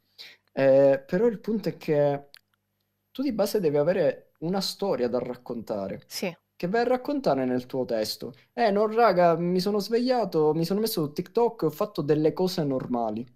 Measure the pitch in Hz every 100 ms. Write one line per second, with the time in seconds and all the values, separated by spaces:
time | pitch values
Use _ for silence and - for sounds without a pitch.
0 | _ - - - _ - 135 135 139 135
1 | - 185 233 190 - 220 175 - - 147
2 | 143 143 - - _ _ _ _ _ _
3 | _ - 277 220 208 214 160 147 151 196
4 | 147 - - - 160 196 190 - 202 131
5 | 123 123 120 123 - 117 104 104 98 -
6 | - - 190 165 _ - 175 226 240 254
7 | 269 294 254 135 127 123 123 135 117 113
8 | 107 - 120 - _ - 226 196 220 220
9 | 226 180 175 165 175 185 196 208 196 233
10 | 254 247 190 160 151 156 165 202 220 185
11 | 147 165 180 233 233 233 156 - 208 -
12 | 147 151 151 151 180 180 143 131 - 120
13 | 113 107 123